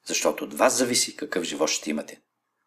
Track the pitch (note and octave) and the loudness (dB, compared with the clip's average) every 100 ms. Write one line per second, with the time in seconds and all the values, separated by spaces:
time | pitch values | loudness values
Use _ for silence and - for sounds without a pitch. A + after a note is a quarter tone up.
0 | - - D#2 - - D2+ A#2+ A#2 B2 B2 | -6 0 0 0 -4 2 4 4 2 2
1 | - - - F#2 E2+ - - - D#2 D2+ | 0 -4 -6 -4 -4 0 0 0 -2 -4
2 | - - _ _ _ _ | -6 -14 _ _ _ _